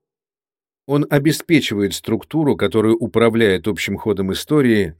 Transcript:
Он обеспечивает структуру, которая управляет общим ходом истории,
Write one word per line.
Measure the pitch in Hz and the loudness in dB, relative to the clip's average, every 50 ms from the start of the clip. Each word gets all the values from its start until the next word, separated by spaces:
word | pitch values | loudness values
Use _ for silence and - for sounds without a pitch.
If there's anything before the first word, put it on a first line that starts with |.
| _ _ _ _ _ _ _ _ _ _ _ _ _ _ _ _ _ | _ _ _ _ _ _ _ _ _ _ _ _ _ _ _ _ _
Он | - 143 147 143 - | -4 -2 -2 0 0
обеспечивает | 147 143 139 160 151 - - - 165 143 123 - 113 101 101 98 - | 0 0 2 0 0 -2 0 2 2 2 2 0 -2 -2 -2 -2 -4
структуру, | - - - 110 101 - - - 156 156 139 107 | -6 -4 -4 -4 -4 -4 -4 -4 -2 0 0 0
которая | 82 101 98 - 110 104 110 | 0 -2 -2 0 2 2 2
управляет | 113 113 120 101 - 113 113 117 110 117 113 101 95 85 - | 2 0 0 -2 0 2 2 2 2 2 2 2 2 0 -2
общим | 110 95 - - - 98 | -4 -4 -4 -4 -6 -6
ходом | - - 110 101 92 98 95 | -4 -2 -4 -2 -2 -2 -4
истории, | 95 - - - 151 151 135 120 110 104 95 82 - | -4 -6 -4 -2 0 2 2 2 2 2 0 -2 -4